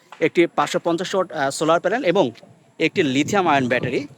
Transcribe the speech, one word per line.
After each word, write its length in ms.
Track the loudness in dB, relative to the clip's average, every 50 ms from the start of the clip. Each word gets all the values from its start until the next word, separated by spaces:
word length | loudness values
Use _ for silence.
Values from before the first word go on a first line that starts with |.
| _ -18 -8 -2
একটি 280 | -2 0 2 2 2 2
পাঁচশো 320 | 2 -2 -2 -2 -2 -4 -2
পঞ্চাশ 320 | -2 -2 -2 -4 -4 -2
ওয়াট, 160 | -2 -2 -2
আহ, 180 | -4 -4 -4 -2
সোলার 300 | -2 -2 0 2 2 2
প্যানেল 260 | 2 0 -2 0 0
এবং 260 | 0 2 2 2 0 -2 -8 -18 -20 -20 _ _ _ _ -2
একটি 240 | -2 -2 0 0 0
লিথিয়াম 440 | 0 2 0 0 0 0 0 2 2
আয়ন 200 | 2 2 2 2
ব্যাটারি, 400 | 0 -2 -2 -2 -4 -6 -6 -8 -16